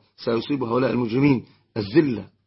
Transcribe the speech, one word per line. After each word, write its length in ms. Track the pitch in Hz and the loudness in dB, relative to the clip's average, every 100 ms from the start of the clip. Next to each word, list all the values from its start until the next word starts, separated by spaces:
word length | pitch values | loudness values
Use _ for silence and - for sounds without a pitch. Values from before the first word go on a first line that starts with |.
| _ _ | _ _
سيصيب 460 | - 113 - 143 | -4 -4 -2 -4
هؤلاء 280 | 117 120 131 | -2 0 0
المجرمين 540 | 120 120 123 143 123 - _ _ 113 | 0 -2 2 2 2 -2 _ _ -8
الذلة 500 | 98 135 147 107 95 _ | 0 2 2 -2 -8 _